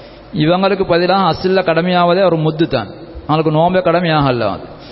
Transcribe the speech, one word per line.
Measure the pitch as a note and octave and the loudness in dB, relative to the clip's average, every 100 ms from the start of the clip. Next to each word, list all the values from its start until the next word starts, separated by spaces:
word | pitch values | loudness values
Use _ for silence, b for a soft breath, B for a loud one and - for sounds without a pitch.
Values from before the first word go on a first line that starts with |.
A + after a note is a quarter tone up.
| B B B | B B B
இவங்களுக்கு | D#3+ D3+ F3+ F#3+ F#3+ | -2 0 2 2 0
பதிலாக | F#3 E3+ F3+ G3 F3+ | 0 0 2 2 2
அசில்ல | D#3 F#3 F#3+ | 0 0 0
கடமையாவதே | F3+ D#3+ F3+ F3+ F3 F3+ | 2 0 2 2 2 2
ஒரு | F#3 E3 | 2 2
முத்து | D#3 D#3 E3 | 0 0 -2
தான். | B2+ G2 - - - - | -2 -6 -12 -18 -12 -4
அவங்களுக்கு | D#3 D#3+ D#3 | 0 0 2
நோம்பே | E3+ F#3 F3+ | 2 2 0
கடமையாகல | E3+ F3 D#3 C#3 B2 G#2+ | 0 0 0 2 0 -2
அது. | E2 - - B | -4 -12 -18 B